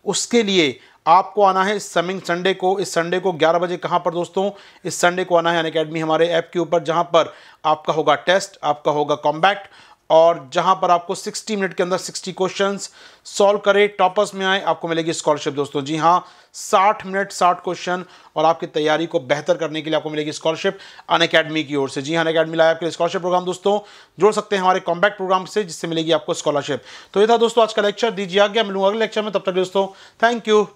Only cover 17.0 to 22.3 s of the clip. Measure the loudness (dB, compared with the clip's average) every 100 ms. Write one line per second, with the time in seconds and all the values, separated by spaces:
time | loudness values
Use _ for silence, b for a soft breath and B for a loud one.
17 | -4 -6 -6 0 0 0 -6 -8 -6 -6
18 | -8 B B 0 2 0 -4 -2 0 0
19 | 0 -4 0 -2 0 -2 -2 -6 -4 -4
20 | -2 -6 -6 -4 -4 -2 -4 -6 B B
21 | -2 0 2 2 0 -4 -4 -4 -4 -6
22 | -4 -2 0